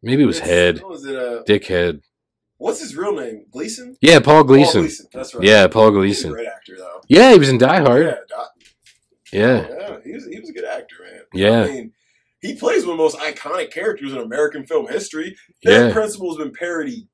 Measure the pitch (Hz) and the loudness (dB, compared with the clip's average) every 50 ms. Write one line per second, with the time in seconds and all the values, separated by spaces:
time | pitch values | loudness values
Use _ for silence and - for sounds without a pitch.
0 | - 110 127 139 147 113 85 - - 87 87 87 87 87 87 82 - - 175 147 | -4 -2 0 2 2 2 0 -2 -2 0 2 2 4 2 0 -2 -8 -16 -18 -16
1 | 139 135 139 131 127 120 120 117 113 - 104 104 - - 95 87 87 87 82 73 | -14 -12 -10 -8 -8 -8 -10 -10 -2 0 0 0 0 -4 -4 -2 -2 -2 -4 -8
2 | _ _ _ _ _ _ _ _ _ _ _ _ - 190 - - 320 247 131 147 | _ _ _ _ _ _ _ _ _ _ _ _ -8 -8 -8 -8 -10 -16 -12 -10
3 | 185 208 196 165 131 120 110 107 _ _ _ - 220 226 - - - - - _ | -8 -8 -8 -8 -10 -12 -14 -18 _ _ _ -14 -14 -14 -14 -16 -18 -20 -12 _
4 | - 147 170 151 127 139 151 156 151 131 131 135 147 - - 107 85 - - - | 4 6 6 6 6 6 4 4 6 6 6 6 6 4 2 0 -2 -2 -6 -12
5 | - _ _ - - - - - 90 98 107 107 98 92 - 113 110 110 104 101 | -20 _ _ -18 -18 -16 -12 -2 2 4 6 6 6 4 4 4 4 4 4 4
6 | 95 98 101 - - 82 73 - - - - - _ - - - - - - - | 0 0 -2 -4 -6 -8 -10 -10 -12 -14 -14 -18 _ -20 -20 -20 -20 -20 -20 -20
7 | _ _ 131 170 226 - 247 180 147 135 131 120 120 131 160 190 151 135 120 131 | _ _ 4 6 8 8 8 6 6 4 2 2 2 2 2 2 2 2 2 2
8 | 160 160 - - - _ - - - - _ _ _ _ _ _ _ _ _ _ | 2 0 -4 -8 -12 _ -14 -14 -14 -16 _ _ _ _ _ _ _ _ _ _
9 | _ _ _ _ _ _ - 98 104 120 127 113 - - - - - - - - | _ _ _ _ _ _ -4 0 2 2 2 0 -2 -6 -12 -14 -14 -14 -16 -16
10 | _ - - - - 349 - - - 330 - 370 - - - - - _ - _ | _ -18 -18 -16 -16 -18 -20 -20 -18 -18 -16 -14 -12 -12 -12 -12 -14 _ -20 _
11 | - - - - - _ _ 92 95 104 113 117 107 - - 127 113 113 _ _ | -20 -20 -20 -20 -20 _ _ 0 2 2 2 2 0 -2 -4 -8 -14 -16 _ _
12 | _ _ _ _ _ _ _ _ - 214 285 - - - 480 427 254 180 170 160 | _ _ _ _ _ _ _ _ -14 -14 -14 -6 -4 -2 -2 -2 -2 -4 -4 -2
13 | 160 156 151 - - 156 151 - - 147 165 185 165 147 - 165 185 220 208 - | -2 -2 -2 -4 -10 -10 -10 -12 -14 -10 -10 -10 -10 -10 -10 -8 -8 -8 -8 -8
14 | 143 139 135 127 120 113 117 135 151 147 147 147 139 _ 160 156 143 - 135 151 | -12 -12 -12 -12 -12 -10 -4 -4 -4 -4 -4 -10 -12 _ -4 -6 -4 -4 -8 -10
15 | 147 - - 156 160 190 190 _ _ _ _ _ _ - - 220 240 226 - 220 | -10 -8 -12 -12 -12 -12 -14 _ _ _ _ _ _ 2 4 4 4 2 0 -2
16 | 214 214 208 196 185 175 160 151 156 135 113 - 170 175 175 165 151 139 120 120 | -4 -4 -8 -10 -10 -12 -10 -10 -12 -14 -12 -12 -12 -10 -8 -8 -8 -10 -12 -14
17 | 104 _ | -18 _